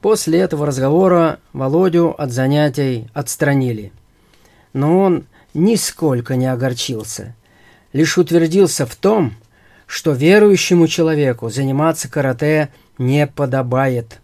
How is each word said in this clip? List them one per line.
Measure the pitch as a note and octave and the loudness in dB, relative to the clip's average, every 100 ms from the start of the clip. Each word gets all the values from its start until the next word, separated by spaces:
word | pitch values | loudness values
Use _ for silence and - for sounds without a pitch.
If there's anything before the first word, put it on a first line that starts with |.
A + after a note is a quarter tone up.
После | G3 G#3+ - E3 | 0 0 0 0
этого | F#3 D3+ D3 | 0 -2 -2
разговора | C3+ C3+ D#3+ F#3+ F3+ E3 - _ | -2 0 2 4 4 2 -2 _
Володю | C#3 C3+ D#3 F#3 E3+ E3+ - | -6 -2 0 2 2 0 -2
от | C#3+ | -6
занятий | A#2+ C3 D3 D3+ C3+ C#3 B2 A2+ | -2 0 2 0 0 -4 -4 -8
отстранили. | - B2 - C#3+ C#3 B2+ A2 G2+ - _ _ _ _ _ _ _ | -10 -10 -4 0 0 0 -6 -10 -20 _ _ _ _ _ _ _
Но | C3+ C#3+ F3+ | -2 2 2
он | G3 E3+ D#3+ _ _ | 2 0 -4 _ _
нисколько | D3 F#3 A3+ - - D#3+ B2 A#2 C3 | 0 2 2 -2 -4 -2 -2 -2 -2
не | C3 | -2
огорчился, | B2+ C3 B2 - A#2 A2 - G#2+ A#2+ _ _ _ _ _ | -2 -4 -4 -8 -8 -10 -14 -14 -20 _ _ _ _ _
лишь | C3+ D#3 - | -2 0 2
утвердился | E3+ E3 D#3+ F3+ F#3 - C3 | 2 2 2 2 2 0 -6
в | - | -2
том, | F#3+ A3 C#3 - _ _ _ _ _ | 0 2 0 -4 _ _ _ _ _
что | - E3 | -6 -4
верующему | C3+ D3+ G3+ G#3 F#3+ - F3 D#3+ | 0 4 6 6 4 2 4 4
человеку | E3 D#3+ D#3 C#3 A#2 A#2 | 2 0 0 0 -2 -6
заниматься | A2+ C#3 C3+ D#3+ D#3 B2 | -4 -2 0 0 -2 -6
каратэ | - C3+ B2 D3+ D#3 D3 _ _ _ | -4 -4 -2 0 0 -2 _ _ _
не | B2+ C#3+ C#3+ | 0 0 0
подобает. | - C#3 C3+ B2 B2+ C3+ B2 A2+ - | -2 -4 -2 -2 0 0 -2 -6 -18